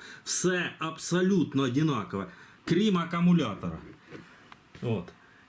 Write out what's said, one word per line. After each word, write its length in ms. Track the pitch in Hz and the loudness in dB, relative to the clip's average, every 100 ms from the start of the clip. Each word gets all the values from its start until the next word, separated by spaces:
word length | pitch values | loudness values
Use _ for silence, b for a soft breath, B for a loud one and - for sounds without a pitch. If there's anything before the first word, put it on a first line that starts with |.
| B B | B B
Все 480 | - - 180 180 170 - | -6 0 0 0 -4 -6
абсолютно 840 | 160 160 - 175 185 196 135 135 | -10 -8 -2 0 2 2 2 0
одинакове, 640 | 135 127 156 123 92 98 92 B B B - | 0 2 0 0 -4 -6 -8 B B B 0
крім 320 | 170 220 180 | 2 4 2
акумулятора. 800 | 170 170 175 170 123 92 90 82 - - B B B B B - - - | 0 2 6 6 4 -4 -8 -8 -12 -20 B B B B B -20 -20 -8
От. 320 | 123 104 87 - B B | -4 -4 -6 -18 B B